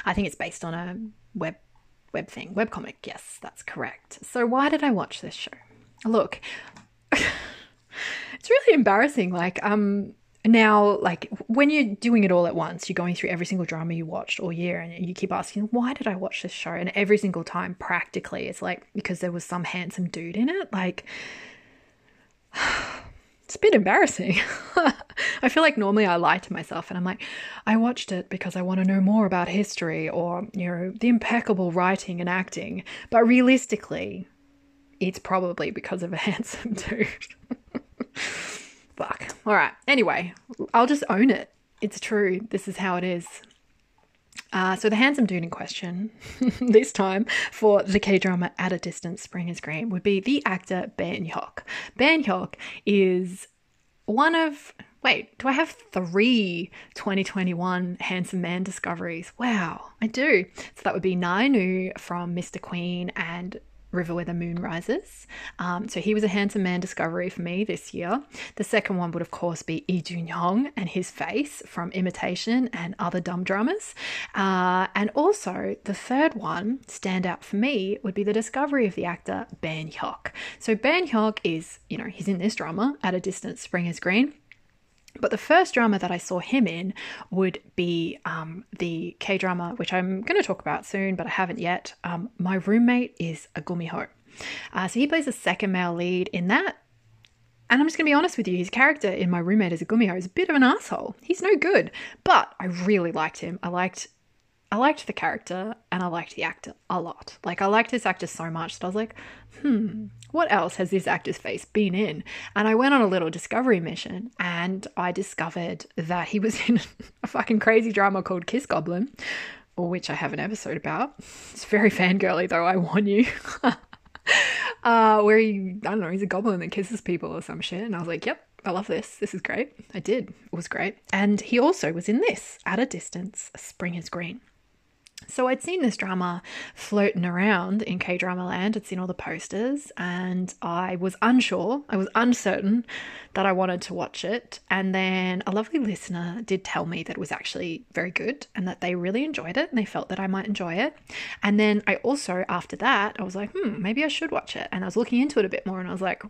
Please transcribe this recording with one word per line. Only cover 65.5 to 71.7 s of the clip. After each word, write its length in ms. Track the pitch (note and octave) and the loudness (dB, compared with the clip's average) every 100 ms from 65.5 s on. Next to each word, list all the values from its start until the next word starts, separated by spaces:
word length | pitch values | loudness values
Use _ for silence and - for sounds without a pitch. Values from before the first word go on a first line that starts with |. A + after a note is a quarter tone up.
| - | -6
Um, 300 | F3+ F3 - | -4 -4 -4
so 120 | F#3 | -4
he 140 | G3 | 0
was 100 | G#3+ | 2
a 40 | G#3 | 2
handsome 340 | G3+ G3+ G#3+ | 2 0 0
man 180 | F#3 F3+ | 0 0
discovery 480 | F#3 - E3 F3 F3+ | -4 -4 -2 -2 -4
for 120 | - | -6
me 220 | E3+ F3+ | -4 -4
this 280 | A3 E3+ - | -4 -6 -8
year. 300 | D#3 E3+ B3 C#4+ - - - | -8 -4 -4 -6 -14 -12 -8
The 80 | |
second 340 | G#3 A3 - F#3 | -2 0 0 -2
one 120 | F3 | -2
would, 100 | E3 | -4
of 80 | E3+ | -6
course, 320 | - F3 E3 | -4 -4 -4
be 200 | - D#3+ - | -6 -6 -2
Lee 140 | F3+ | -4
Jun 240 | - F3 E3 | -4 -8 -6
Young 420 | E3+ F3 G3+ C#4+ - | -2 0 2 0 -2
and 100 | F3+ | -4
his 220 | F#3 F3+ | -4 -6
face 540 | - E3 G#3 D4 - | -6 -4 -2 -4 -8
from 260 | - | -12